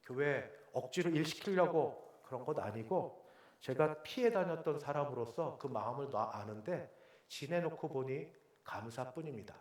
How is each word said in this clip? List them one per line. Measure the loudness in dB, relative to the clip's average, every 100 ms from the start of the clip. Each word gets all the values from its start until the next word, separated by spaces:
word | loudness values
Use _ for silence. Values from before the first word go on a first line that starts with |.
교회 | -6 2 4 4 0 -12 -6
억지로 | -6 -2 0 2
일 | 4
시키려고 | 2 -2 0 6 6 6 2 0 -14 -20
그런 | -8 -6
것 | -2 0
아니고, | 0 -4 0 2 0 -6 -20 -20 -20 _
제가 | -4 4 4 2
피해 | -6 4 4
다녔던 | 6 2 0 0 -2
사람으로서 | 0 0 0 0 -2 0 -2 -2
그 | -4
마음을 | -2 -2 -2 -2
나-, | 0 0
아는데, | -2 -6 -6 -4 -4 -4 -14 -20 -20 _
지내놓고 | -10 -2 0 0 -2 -2
보니 | -2 -2 -4 -6 -14 _ _
감사뿐입니다. | -10 -8 -6 -6 -6 -4 -8 -8 -10 -16